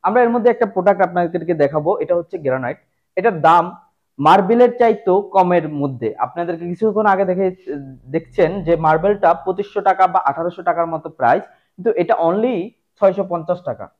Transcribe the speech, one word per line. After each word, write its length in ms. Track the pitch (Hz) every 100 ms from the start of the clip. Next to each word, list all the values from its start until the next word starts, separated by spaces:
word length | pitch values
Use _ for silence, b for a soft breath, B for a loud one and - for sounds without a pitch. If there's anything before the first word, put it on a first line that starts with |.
আমরা 200 | 180 233
এর 80 | 240
মধ্যে 200 | 240 226
একটা 160 | 233 220
product 360 | 196 185 190
আপনাদেরকে 520 | 180 175 170 175 165
দেখাবো, 420 | 165 143 156 151 208
এটা 180 | 156
হচ্ছে 240 | 175 170 180
granite। 380 | 139 131 123 120 _ _ _ -
এটার 240 | 214 175
দাম 360 | 160 170 175 180 _ _ _ -
মার্বেলের 600 | 147 190 190 233 247 240
চাইতেও 440 | 233 214 - 185
কমের 460 | 202 190 180 175 156
মধ্যে। 460 | 147 139 127 113 -
আপনাদেরকে 500 | 123 170 170 170 175
কিছুক্ষণ 380 | 175 220 202 214
আগে 180 | 190
দেখে, 260 | 190 185 190 185 - 143 135 131 131
দেখছেন 520 | 160 - - 165 196
যে 140 | 160 165
মার্বেলটা 580 | 160 156 190 202 180
পঁচিশশো 460 | 170 190 185 202 208
টাকা 260 | 196 185 185
বা 140 | 185
আঠারোশো 380 | 139 147 170 175
টাকার 240 | 175 165 165
মতো 220 | 160 156
price, 340 | - 120 147
কিন্তু 460 | - _ _ - 208
এটা 240 | 185 175
only 540 | - 165 190 240 214 202 _ _ _
ছয়শো 240 | 196 190 185
পঞ্চাশ 340 | 175 160 170
টাকা। 260 | 139 117 98